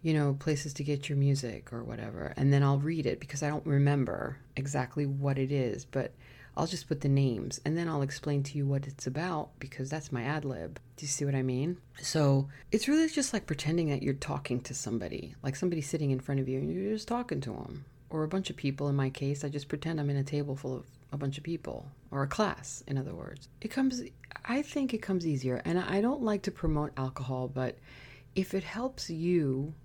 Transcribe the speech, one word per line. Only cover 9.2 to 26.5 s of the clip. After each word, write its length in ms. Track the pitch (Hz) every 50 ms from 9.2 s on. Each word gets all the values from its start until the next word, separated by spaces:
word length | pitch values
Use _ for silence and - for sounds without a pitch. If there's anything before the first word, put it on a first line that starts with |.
| 165 185 175 156 151 - - -
because 280 | - 135 - - 131 135
that's 240 | 151 156 151 - -
my 120 | 123 117
ad 200 | 131 147 156 147
lib. 340 | 139 127 87 82 - - - - - -
Do 80 | - 156
you 40 | 143
see 160 | - - 147
what 100 | 139 139
I 80 | 135 131
mean? 360 | 131 127 123 139 165 175 175 - - - - -
So 460 | - - 156 151 139 139 139 135 139 - - - -
it's 160 | - 220 -
really 220 | - 285 311 320 320
just 240 | - - 269 - -
like 140 | 214 -
pretending 420 | - 156 135 - 151 160 175 170 151
that 140 | 143 135 139
you're 100 | 143 139
talking 480 | 139 - - 143 143 139 - 123 127
to 140 | 123 - 131
somebody, 600 | - - 107 110 113 95 82 - - - - - - -
like 140 | 135 139
somebody 240 | - - 180 175 160
sitting 300 | 143 - - 156 156 139
in 100 | 135 127
front 180 | - - 139 139
of 120 | 131 131
you 80 | 131 131
and 120 | 143 151
you're 220 | 165 180 190 202 220
just 160 | 214 214 -
talking 320 | 233 240 247 240 - 139
to 140 | 139 127 107
'em. 320 | - - - - 143 139 - - - - -
Or 120 | - 160 156
a 60 | 156
bunch 200 | 160 190 185 -
of 60 | 151
people. 340 | - - 139 135 139 143 143
In 60 | 143
my 160 | 139 135 135
case, 320 | 131 - 143 139 143 139 -
I 60 | 143
just 180 | 143 147 139
pretend 320 | - - 143 - 160 165 156
I'm 120 | 147 139
in 80 | 139 139
a 40 | 135
table 320 | 139 147 147 147 143 131
full 220 | 135 - 135 131
of 80 | 127 - - - - - -
a 60 | -
bunch 200 | 139 147 139 135
of 60 | 139 -
people, 480 | 160 170 160 - - 62 60 - - - - - - -
or 100 | 139 139
a 60 | 139
class, 560 | - - 214 190 - - - - - - -
in 100 | - 139
other 160 | 135 131 143 92
words. 360 | 82 - 50 - - - - - -
It 120 | - 220 -
comes, 300 | 269 269 262 254 247 240 - - - - - - - -
I 180 | - 233 269 294
think 320 | - - 294 277 254 240
it 80 | 220 -
comes 240 | - 190 185 170
easier. 340 | 165 147 135 127 127 123 - -
And 160 | 160 165 180
I 200 | 180 - 170 196
don't 220 | 208 240 277 302 247
like 200 | 220 208 202 -
to 100 | 202